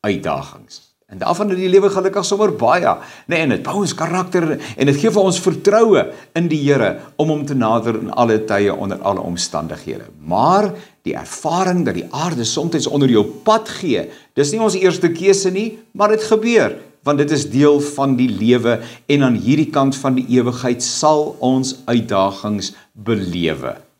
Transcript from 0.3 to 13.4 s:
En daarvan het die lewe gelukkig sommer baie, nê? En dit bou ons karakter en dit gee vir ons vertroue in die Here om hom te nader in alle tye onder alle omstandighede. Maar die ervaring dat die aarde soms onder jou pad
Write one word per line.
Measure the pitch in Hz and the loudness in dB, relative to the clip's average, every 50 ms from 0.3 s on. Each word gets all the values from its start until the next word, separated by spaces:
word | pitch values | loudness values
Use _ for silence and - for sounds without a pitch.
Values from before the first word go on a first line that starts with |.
| 76 67 69 - - - - _ - - _ _ _ _ _ _ | -6 -6 -6 -12 -18 -20 -20 _ -20 -20 _ _ _ _ _ _
En | 101 92 | -10 -6
daarvan | - - 175 170 208 208 | -2 -2 -2 0 0 -2
het | 185 | -2
die | 180 190 185 180 | -2 -2 4 4
lewe | 196 196 202 | 6 4 4
gelukkig | 196 190 185 190 185 202 190 - | 2 2 0 0 0 -2 -2 -2
sommer | 202 196 214 208 165 | 0 2 2 2 2
baie, | - 120 113 147 180 170 127 87 - - - - - - - 160 | 2 2 2 2 4 2 0 0 0 -4 -18 -20 -20 -8 -4 -2
nê? | 165 | -2
En | 160 147 113 | 0 0 0
dit | 92 - | -2 -2
bou | - 170 202 | -6 -4 -2
ons | 202 160 135 | -2 -4 -4
karakter | - 151 160 165 185 180 180 - 180 165 156 147 | -4 -6 -4 -2 -4 -4 -2 -2 -2 0 0 -2
en | - - - - - - 143 | -4 -6 -12 -4 0 2 2
dit | 139 139 | 2 4
gee | - 220 | 2 2
vir | - 208 190 | 4 4 2
ons | 190 165 - | 2 2 0
vertroue | - 190 160 139 - 202 202 220 233 226 202 139 98 - - - - _ _ | 0 -2 -2 2 2 4 4 6 6 6 4 4 4 0 -6 -16 -20 _ _
in | 165 170 170 151 | -2 -2 0 0
die | 156 | 0
Here | 143 139 143 131 113 98 87 - - - _ | 2 2 2 4 2 0 -2 -4 -12 -18 _
om | _ 160 160 156 | _ -2 0 0
hom | 151 147 139 | -2 -2 -4
te | 143 | -2
nader | 131 117 110 113 117 107 117 113 | 0 0 2 2 0 0 0 -2
in | - - 101 101 | -2 -4 -6 0
alle | - 123 113 110 107 104 | 0 2 2 2 2 0
tye | - 107 101 101 101 87 | 0 0 0 2 0 0
onder | - - 98 95 - | -2 -4 -6 -6 -4
alle | - 98 98 90 80 | -2 -2 -2 -2 -4
omstandighede. | 87 87 82 - - - 80 78 80 78 73 - - 65 50 55 60 - 73 | -6 -6 -6 -8 -6 -6 -6 -6 -6 -10 -12 -10 -10 -12 -12 -12 -18 -20 -20
Maar | 73 78 87 98 117 151 180 196 214 196 175 - - - _ _ _ 107 | -8 -4 0 2 2 4 4 4 2 0 -4 -8 -16 -20 _ _ _ -8
die | - | -8
ervaring | - 69 - - - - 156 160 180 190 185 180 180 165 | -8 -8 -12 -16 -8 -6 -4 -2 0 0 0 0 0 0
dat | 123 92 | 0 -2
die | 87 - - - | -4 -8 -8 -8
aarde | 139 156 180 165 120 117 | -6 -6 -4 -4 -4 -4
soms | 113 - - 151 165 160 151 - - - | -4 -4 -4 -4 -2 -4 -4 -4 -2 0
onder | 143 143 131 | 2 2 4
jou | 120 107 - | 4 4 2
pad | 101 - - | 2 -4 -4